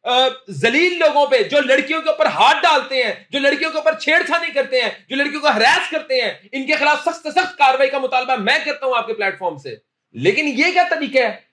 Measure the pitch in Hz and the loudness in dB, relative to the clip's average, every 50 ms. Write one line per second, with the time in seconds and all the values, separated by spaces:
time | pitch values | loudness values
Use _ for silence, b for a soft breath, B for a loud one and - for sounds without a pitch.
0 | _ 240 247 254 262 262 247 - _ - 190 139 165 233 240 302 349 359 349 339 | _ 0 2 2 2 2 0 -6 _ -14 -12 -4 -2 0 2 2 2 0 0 2
1 | 330 302 294 294 285 269 262 240 202 - 277 294 277 247 269 302 - - 311 294 | 2 2 4 4 2 4 4 2 2 2 0 0 2 4 2 2 2 -2 -4 -2
2 | - - - - 311 294 - - 208 262 302 - - 330 311 269 - - 269 254 | -2 -2 0 2 0 0 2 4 4 4 4 4 2 2 2 2 0 -2 -4 -2
3 | 247 214 - - - _ - 277 269 277 285 - 320 320 311 311 302 320 311 320 | -2 -2 -4 -8 -12 _ -6 0 0 0 0 0 -4 -4 -4 0 0 0 0 0
4 | - 285 311 349 349 - 320 339 339 320 - 277 262 262 254 254 233 208 - - | 0 2 2 2 2 0 -2 -2 -2 -2 -4 -4 -2 0 0 -2 0 -2 -6 -10
5 | _ _ 254 269 285 294 294 302 277 294 233 214 226 262 320 359 - - 320 311 | _ _ -4 -4 -4 -2 -4 -2 0 0 2 4 4 2 2 2 -2 -4 -6 -8
6 | - - 262 254 233 202 165 - _ - - 269 269 - 302 - 285 294 302 294 | -4 -2 -2 -2 -2 -4 -6 -8 _ -12 -10 -8 -4 -2 -2 0 2 0 0 0
7 | - 339 330 - - 302 294 359 370 359 - - 285 262 262 262 277 269 269 277 | -2 -6 -6 -6 -10 -2 -2 -2 -2 -2 0 2 4 4 4 4 0 0 0 -4
8 | 262 254 262 254 262 254 262 233 190 220 277 311 302 294 285 294 269 262 254 233 | -4 -2 -2 -2 0 0 -4 -2 0 0 0 0 0 -4 -8 -4 -4 -2 -2 -2
9 | 220 226 220 202 202 190 190 - 190 175 151 143 143 135 113 - _ _ _ _ | -2 -4 -6 -4 -4 -6 -6 -4 -6 -8 -8 -8 -14 -16 -16 -16 _ _ _ _
10 | _ _ _ 117 131 180 - 294 311 294 254 226 311 359 359 359 359 359 339 311 | _ _ _ 0 0 0 0 2 -2 -2 -2 0 -2 0 2 2 2 2 0 -4
11 | 294 208 269 254 247 214 190 - _ _ | -4 0 0 0 0 0 -2 -8 _ _